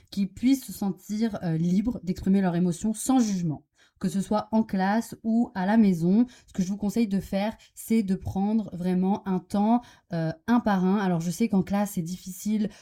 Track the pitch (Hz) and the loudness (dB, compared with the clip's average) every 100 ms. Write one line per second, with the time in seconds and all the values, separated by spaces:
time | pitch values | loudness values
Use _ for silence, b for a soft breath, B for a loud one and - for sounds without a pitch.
0 | b 196 190 - 247 269 - 185 196 185 | b -6 -4 0 2 2 0 -6 -4 -4
1 | - 208 233 196 175 160 175 185 214 208 | -8 -4 -2 -2 -2 0 2 2 0 -4
2 | 170 185 190 196 190 170 180 170 220 214 | -6 -4 2 2 2 2 0 0 -4 -4
3 | - 262 220 190 170 - - b b b | 0 2 2 0 -2 -4 -10 b b b
4 | 190 190 185 214 - 226 220 190 190 220 | -4 -2 -2 -2 0 0 0 0 2 0
5 | 226 - 226 226 240 190 185 226 202 175 | -2 -8 -2 0 0 -2 2 4 4 4
6 | 170 202 247 B B - 180 202 208 233 | 4 4 2 B B -4 -4 -2 -2 0
7 | 226 196 160 196 208 - b - - 226 | 0 -2 -2 -4 -4 -6 b -20 0 0
8 | 196 190 - 185 202 220 190 170 180 180 | 2 -2 -2 -2 0 0 -2 -4 0 2
9 | 185 202 196 185 - 202 208 240 B B | 2 0 -2 -4 -2 0 2 2 B B
10 | _ 165 160 - - 233 226 196 185 208 | _ -4 -4 -6 0 2 2 2 2 2
11 | 190 170 170 - 226 196 180 202 202 190 | 2 0 -2 -2 0 0 0 -2 -2 -4
12 | 165 185 190 - 208 214 214 B | -8 -10 -12 -10 -4 -2 -2 B